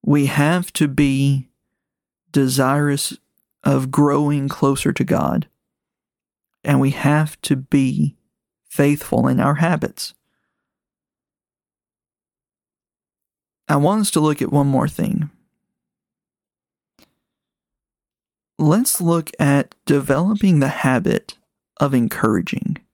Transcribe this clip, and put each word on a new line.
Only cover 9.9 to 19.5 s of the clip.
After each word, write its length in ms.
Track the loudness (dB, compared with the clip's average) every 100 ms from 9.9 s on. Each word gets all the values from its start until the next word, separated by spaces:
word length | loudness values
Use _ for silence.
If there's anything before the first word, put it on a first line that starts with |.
| -8 -14 _ _ _ _ _ _ _ _ _ _ _ _ _ _ _ _ _ _ _ _ _ _ _ _ _ _ _ _ _ _ _ _ _ _ _ -2
I 80 | 0
want 240 | 2 2
us 100 | 0
to 80 | 2
look 200 | 0 0
at 120 | 0
one 140 | 0 2
more 220 | 0 -2
thing. 400 | -2 -4 -2 -6 _ _ _ _ _ _ _ _ _ _ _ _ _ _ _ _ _ _ _ _ _ _ _ _ _ _ _ _ _ _ _ _ -2
Let's 440 | 2 2 0 -2
look 280 | 0 0 -4 -2
at 360 | 0